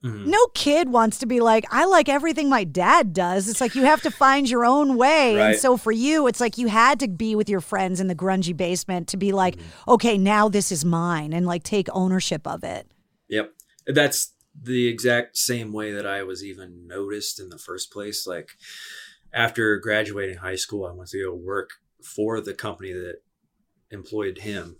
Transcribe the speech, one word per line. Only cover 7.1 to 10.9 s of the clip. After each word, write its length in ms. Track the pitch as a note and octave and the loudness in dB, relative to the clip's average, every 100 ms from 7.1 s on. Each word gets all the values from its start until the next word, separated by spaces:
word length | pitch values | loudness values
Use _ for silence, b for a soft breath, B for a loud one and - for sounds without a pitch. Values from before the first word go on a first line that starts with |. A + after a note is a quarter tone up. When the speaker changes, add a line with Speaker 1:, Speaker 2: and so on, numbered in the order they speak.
| E3+ A3 | -2 -2
Speaker 2:
with 140 | G#3+ G#3 | 0 0
your 120 | G3 | -2
friends 400 | - G3 F#3 F3+ | -2 -4 -2 -2
in 60 | F#3+ | -2
the 80 | |
grungy 420 | E3 F#3 F#3+ F3 E3+ | -2 0 0 -2 -2
basement 520 | F3 F3+ - F3+ E3+ | -2 -2 -4 -6 -6
to 80 | G3 | -4
be 160 | G3+ | -2
like, 240 | G3 F#3 F3 | 2 0 -2
Speaker 1:
Mm-hmm. 340 | E2 - - | -16 -14 2
Speaker 2:
"Okay, 260 | A#3+ A#3 G#3 | 4 4 2
now 300 | F#3+ G#3 G#3+ | 4 4 4
this 220 | G3+ G3 | 2 -2
is 140 | F3 | -2
mine," 480 | E3+ | 0